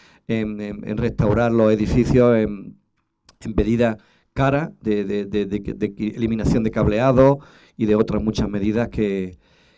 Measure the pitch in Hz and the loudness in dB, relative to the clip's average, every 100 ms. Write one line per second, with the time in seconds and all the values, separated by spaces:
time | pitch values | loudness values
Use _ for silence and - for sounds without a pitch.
0 | _ _ - 113 107 104 104 104 107 107 | _ _ -6 -6 -6 -8 -10 -10 -8 -4
1 | 117 - 104 110 117 117 110 107 104 123 | -4 0 0 2 2 4 4 4 2 2
2 | 113 127 120 113 107 101 - - _ _ | 4 4 6 4 0 -4 -14 -20 _ _
3 | _ _ _ _ 117 107 104 117 117 107 | _ _ _ _ -6 -2 0 2 0 -2
4 | _ _ _ - 135 139 - - 110 104 | _ _ _ -2 0 0 -4 -6 -4 -2
5 | 98 104 98 104 98 101 98 101 104 101 | -2 -4 -4 -4 -2 -6 -8 -6 -6 -4
6 | 107 - 110 110 101 117 110 113 107 107 | -6 -4 -4 -2 0 0 0 0 0 2
7 | 131 123 135 143 - - _ - 107 107 | 2 6 4 4 -4 -20 _ -2 2 2
8 | - 104 107 104 101 104 104 107 117 117 | 2 -2 -2 -2 -4 -2 -2 -2 -2 -2
9 | 104 98 92 90 _ _ _ | -2 -2 -6 -12 _ _ _